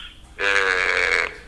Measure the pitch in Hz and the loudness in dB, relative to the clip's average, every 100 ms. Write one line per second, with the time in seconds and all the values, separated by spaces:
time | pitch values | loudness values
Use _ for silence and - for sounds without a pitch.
0 | - - - - 101 98 95 92 90 90 | -12 -18 -18 -2 0 2 2 2 2 2
1 | 90 87 85 - | 2 2 0 -8